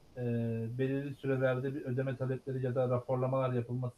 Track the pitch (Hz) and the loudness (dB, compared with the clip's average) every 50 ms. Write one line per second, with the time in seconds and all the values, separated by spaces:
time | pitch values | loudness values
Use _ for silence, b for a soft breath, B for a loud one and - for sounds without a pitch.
0 | - - - 127 123 120 117 117 117 113 113 113 113 113 120 123 135 131 135 139 | -20 -14 -8 -4 -2 0 2 2 2 0 0 -2 -2 -2 -2 0 0 0 0 0
1 | 139 143 135 - - 139 135 127 131 131 127 127 131 139 131 151 - 135 123 123 | -2 -4 -6 -4 -2 0 2 4 4 4 2 2 0 -2 -4 -4 -4 -2 -2 0
2 | 131 135 127 120 131 127 131 127 - - 131 131 127 127 120 131 127 123 127 120 | 0 0 -2 -2 -2 -2 -2 -2 -4 -4 -4 -2 0 0 2 2 2 4 2 0
3 | - - 131 127 127 127 131 135 131 127 127 120 113 - 120 127 127 123 - | 0 0 0 0 2 2 2 2 2 2 2 0 -2 -2 -2 -4 -4 -4 -6